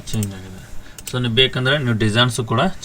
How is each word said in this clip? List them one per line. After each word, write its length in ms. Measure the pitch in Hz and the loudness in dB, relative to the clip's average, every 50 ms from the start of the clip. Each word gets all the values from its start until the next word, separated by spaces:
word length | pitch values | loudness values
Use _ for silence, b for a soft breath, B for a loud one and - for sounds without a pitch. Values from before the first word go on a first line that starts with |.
| - - | -4 -4
ಚೇಂಜ್ 180 | - 113 104 98 95 92 | -4 -2 -2 -4 -6 -10
ಆಗಿದೆ. 220 | 92 92 - - - - - B B B B B - - | -12 -14 -14 -16 -16 -12 -10 B B B B B -10 -6
So 160 | - 123 123 | -4 -2 -2
ನೀವು 120 | 120 113 117 | 0 2 4
ಬೇಕಂದ್ರೆ 360 | 131 127 - 131 127 131 139 151 139 | 2 2 2 0 2 2 2 2 2
ನೀವು 120 | 120 117 104 110 | 0 2 2 2
ಡಿಸೈನ್ಸು 400 | 107 101 120 123 123 117 - 123 - | 2 4 4 4 2 2 -2 -2 0
ಕೂಡ 100 | 120 117 139 185 - - | 2 2 2 2 0 -2